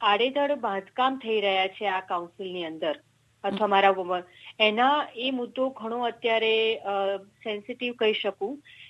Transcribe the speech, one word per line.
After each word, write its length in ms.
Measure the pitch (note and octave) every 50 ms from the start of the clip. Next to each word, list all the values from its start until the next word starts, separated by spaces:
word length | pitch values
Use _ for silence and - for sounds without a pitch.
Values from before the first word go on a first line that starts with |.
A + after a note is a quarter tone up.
આડેધડ 520 | A3+ G#3 G3+ G#3 A#3 C4 C4+ C#4+ C#4+ C#4 D4
બાંધકામ 680 | B3 A3 G#3+ G3 G3 F#3+ - - - B3+ C4 C4+ C4
થઈ 220 | A#3 A3 A3 G#3+
રહ્યા 280 | G3 G3 F#3+ F#3+ F#3+ F#3+
છે 180 | F#3+ - G#3+
આ 140 | G3 F#3 F#3
કાઉન્સિલની 640 | F#3 - F#3+ F3 F3 E3+ _ - G3 F#3 F3+ F3+ E3+
અંદર 360 | D#3+ D#3+ D#3+ F3+ D#3 D3 - _ _ _ _ _ _ _ _ -
અથવા 220 | G3+ G3+ G3 G#3+
મારા 240 | G3+ G3 G3 G3 G3
વુમન, 320 | F#3+ F#3+ F3+ F3 F#3 F3+ F3+ - - - - - - -
એના 480 | G#3+ G#3+ G#3+ A#3 B3 C4+ D4 D4+ - - -
એ 140 | A#3 B3 C4+
મુદ્દો 380 | C4 B3 A#3+ - - C4 C4 C4+
ઘણો 320 | C4+ - A3 A3+ A#3 B3
અત્યારે, 760 | A#3+ A#3 A#3 - - A#3 A3+ A3 A3 A3 A3 A3 A3 A3 A3+
અ, 400 | - - G3 G3+ G3 G3 G3 G3
સેન્સિટિવ 800 | F#3+ G3 - _ _ - A3+ G#3 G#3 G3+ - A#3+ B3 B3 A#3+ A#3+
કહી 180 | - A3+ G#3+ A3
શકું. 500 | G#3+ - G3+ G3 - G3 A3 C#4+ C#4+ - - - - - -